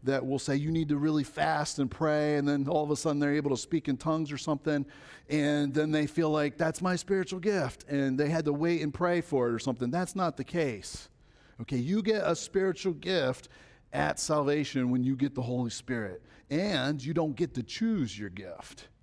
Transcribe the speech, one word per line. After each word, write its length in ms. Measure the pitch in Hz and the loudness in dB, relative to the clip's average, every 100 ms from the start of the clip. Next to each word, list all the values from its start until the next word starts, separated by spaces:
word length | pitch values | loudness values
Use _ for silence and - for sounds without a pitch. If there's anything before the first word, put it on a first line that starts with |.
that 220 | 127 139 | 0 0
will 140 | 131 135 | 0 -4
say 180 | - 139 | 0 0
you 140 | 151 | 2
need 200 | 165 151 | 0 2
to 80 | 147 | 2
really 260 | 151 151 | 2 2
fast 540 | 135 - 151 151 147 - | 0 0 0 2 -2 -2
and 120 | 135 | -2
pray, 460 | - 160 151 151 147 | 0 2 2 2 2
and 100 | 143 | 2
then 220 | 143 139 | 2 2
all 160 | 151 | 0
of 60 | 151 | 2
a 60 | 147 | 0
sudden 220 | 165 143 | 0 2
they're 160 | 143 | 2
able 160 | 147 143 | 2 2
to 60 | 127 | -2
speak 320 | - 165 - | 0 -2 0
in 80 | 131 | -2
tongues 340 | 160 160 151 | 0 0 -2
or 60 | 143 | -4
something, 480 | - 143 - 147 139 - - - - | -2 -2 0 -2 -2 -10 -20 -20 -2
and 420 | 151 147 147 143 | 0 2 2 2
then 180 | 143 151 | 2 2
they 160 | 156 147 | 2 0
feel 220 | - 160 | 2 2
like, 300 | 151 147 - | 2 0 0
"That's 240 | 160 - | -2 0
my 140 | 180 180 | 0 0
spiritual 440 | - 190 185 185 | 0 0 0 -2
gift," 460 | 185 196 131 - - | 0 0 -2 -4 -4
and 320 | 143 135 131 | 0 2 2
they 80 | 147 | 2
had 160 | 165 | 2
to 80 | 151 | 0
wait 300 | 143 165 170 | 2 2 2
and 100 | 156 | -2
pray 300 | - 175 175 | 0 2 2
for 260 | - 139 120 | 2 2 2
it 60 | |
or 40 | 117 | 0
something. 320 | 135 120 123 | -2 -2 -2
That's 240 | 170 180 | -2 -2
not 220 | 190 175 - | -2 -2 -2
the 80 | |
case. 640 | - 170 147 104 - - - _ - - - - | -4 -2 -2 -2 -10 -14 -16 _ -20 -20 -20 -14
Okay, 160 | 117 127 | -4 -2
you 240 | 127 208 | 0 0
get 220 | 202 214 156 | 2 2 2
a 100 | 165 | 0
spiritual 560 | - 190 190 - 190 | 0 0 2 0 -2
gift 560 | 151 175 185 127 127 - - - - - | -2 0 2 2 -2 -8 -20 -20 -20 -8
at 260 | 143 147 143 | -2 -2 -2
salvation 680 | - 151 139 147 139 135 123 | 0 2 4 2 0 0 2
when 120 | 127 | 2
you 140 | 127 135 | 2 2
get 180 | 139 | 0
the 80 | - | 0
Holy 280 | 120 123 120 | -2 -2 -2
Spirit, 520 | - - 120 104 90 - - - | -6 -6 -4 -4 -8 -16 -20 -4
and 520 | 147 202 156 131 151 | -2 0 0 0 -2
you 120 | 127 | -2
don't 200 | 165 156 | 0 -2
get 200 | 127 170 | -2 -4
to 80 | 131 | -4
choose 560 | - - 226 214 120 98 | -8 -2 0 2 -2 -4
your 100 | 101 | -10
gift. 600 | 92 92 82 - - - _ | -10 -12 -14 -16 -18 -20 _